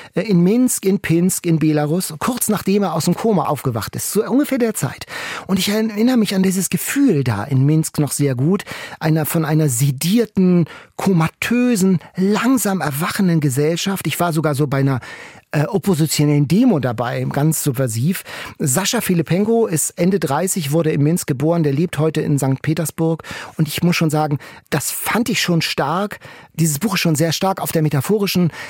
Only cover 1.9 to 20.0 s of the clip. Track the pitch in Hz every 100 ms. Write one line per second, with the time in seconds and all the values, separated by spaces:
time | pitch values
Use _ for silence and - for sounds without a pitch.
1.9 | 175 180 156 - 247 - 190 - 208 190
2.9 | 160 175 175 226 190 139 147 135 113 -
3.9 | 123 - 196 220 247 294 262 233 - 131
4.9 | - - - - - - 190 196 214 220
5.9 | 208 240 254 208 190 190 185 180 175 -
6.9 | 277 277 151 123 101 104 131 139 156 156
7.9 | - 143 - 139 123 147 202 - - -
8.9 | - 156 160 143 170 151 156 151 117 139
9.9 | 131 165 233 214 - 185 175 160 - -
10.9 | - 190 175 160 - - 240 247 226 190
11.9 | 185 - - 190 208 240 269 208 190 147
12.9 | 135 175 - 190 165 147 127 151 170 196
13.9 | 190 165 - 175 160 151 135 143 139 139
14.9 | 127 - - - - - 147 147 196 202
15.9 | 151 156 - 147 147 143 180 254 165 127
16.9 | 117 123 131 131 139 156 147 147 123 127
17.9 | 110 147 190 - - - - 147 135 196
18.9 | 233 - 175 - 170 208 233 214 160 -
19.9 | -